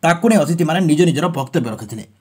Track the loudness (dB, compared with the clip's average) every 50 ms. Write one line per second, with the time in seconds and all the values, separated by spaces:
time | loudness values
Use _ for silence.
0 | 2 0 0 2 2 2 4 4 2 2 0 0 0 0 0 0 2 2 2 4
1 | 2 2 2 0 -2 -2 -4 -4 -8 -4 -4 -4 -4 -4 -8 -12 -12 -14 -14 -14
2 | -14 _ _ _